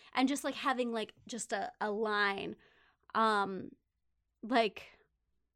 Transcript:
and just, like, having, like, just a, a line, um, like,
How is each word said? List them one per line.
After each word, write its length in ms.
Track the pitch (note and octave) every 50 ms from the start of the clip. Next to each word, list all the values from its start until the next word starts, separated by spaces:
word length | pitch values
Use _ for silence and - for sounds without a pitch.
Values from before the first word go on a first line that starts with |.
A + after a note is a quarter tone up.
| - - -
and 120 | - C4 C4
just, 160 | C#4+ C4+ -
like, 120 | D4 C4+
having, 360 | - - C#4 C4 A#3+ B3+ A#3+
like, 220 | A#3 A3+ G#3+ G#3+ - _ - -
just 260 | - A3 - - -
a, 180 | G3+ G3 - - _
a 120 | G3+ G#3+
line, 640 | G#3 G#3 A3+ G#3+ G#3 G#3 G#3 G3+ G3 G3 - - - - - - _ _ _ _ _ _ _ _ -
um, 560 | G#3+ A3 A3 G#3+ G3+ G3 F#3+ F#3+ F3+ - - - _ _ _ _ _ _ _ _ _ _ _ _ _
like, 420 | - G#3+ B3 B3 A3+ G#3 - - - - - _ _ _ _ _ _ _ _ _ _ _ _